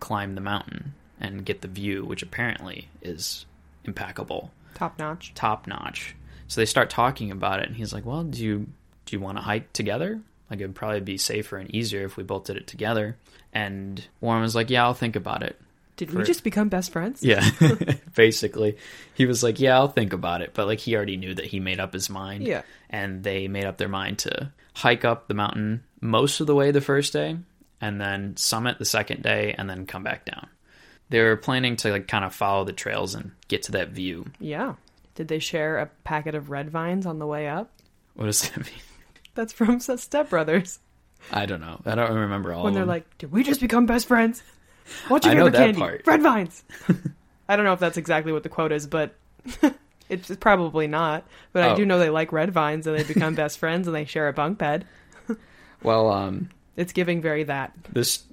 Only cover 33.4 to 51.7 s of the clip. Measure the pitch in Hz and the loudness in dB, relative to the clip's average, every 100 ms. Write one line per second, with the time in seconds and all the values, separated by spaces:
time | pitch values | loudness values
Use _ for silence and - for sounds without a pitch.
33.4 | - 101 - 101 82 92 92 85 107 - | -4 -4 -2 -4 -4 -4 -6 -6 -10 -12
34.4 | 156 151 262 139 _ _ _ - 160 156 | -8 -6 -6 -8 _ _ _ -10 -6 -4
35.4 | - 170 151 151 147 _ - 151 156 151 | -4 -2 -2 -2 -4 _ -6 -4 -4 -8
36.4 | 143 143 151 165 170 185 185 156 151 147 | -6 -8 -6 -4 -2 -2 -4 -6 -6 -4
37.4 | 147 160 233 _ _ _ _ - 107 104 | -4 -6 -8 _ _ _ _ -6 -2 0
38.4 | - - 139 - - - - _ - - | -2 -6 -12 -14 -20 -20 -20 _ -14 -8
39.4 | 226 - 226 240 262 247 - 294 302 170 | -6 0 2 2 0 -6 -2 -2 2 0
40.4 | 156 170 185 - _ _ _ _ - 104 | 2 2 0 -8 _ _ _ _ -6 -4
41.4 | 101 90 80 80 - 110 117 110 104 101 | -2 -4 -8 -10 -4 0 2 2 0 -2
42.4 | 92 - 208 196 180 170 - - 147 185 | -4 -2 0 0 0 -2 -6 -16 -4 0
43.4 | 262 269 240 233 240 240 - 240 226 233 | 2 2 2 4 4 4 4 4 4 0
44.4 | - - _ _ - - - 269 - 302 | -10 -20 _ _ -18 -10 2 4 6 8
45.4 | 175 240 226 196 - - 330 311 302 226 | 8 10 8 6 0 0 4 6 6 4
46.4 | 175 - - - - 180 143 - _ _ | 0 -6 -20 -6 0 0 0 -10 _ _
47.4 | - 202 202 180 175 170 160 160 160 156 | 0 4 4 4 2 0 0 0 2 -2
48.4 | 160 - 156 151 147 160 151 - _ _ | -4 -2 0 0 -2 -2 -2 -6 _ _
49.4 | - - 285 269 _ _ - 185 - 202 | -16 2 2 2 _ _ -8 -8 -8 0
50.4 | 226 196 165 156 151 151 165 151 - - | 6 6 4 0 0 2 0 -2 -6 -20
51.4 | - 180 170 | -4 4 4